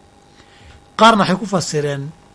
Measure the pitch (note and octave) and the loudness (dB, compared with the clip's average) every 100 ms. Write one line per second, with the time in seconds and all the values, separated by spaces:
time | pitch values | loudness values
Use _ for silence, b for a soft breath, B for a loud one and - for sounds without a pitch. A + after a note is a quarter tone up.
0 | _ _ _ b b b b b - - | _ _ _ b b b b b -16 2
1 | A3 A3 D#3 F#3 G#3 F#3+ - D3+ D3 C#3 | 4 4 0 -2 -2 -4 -4 -4 -4 -6
2 | C#3 - - | -10 -16 -20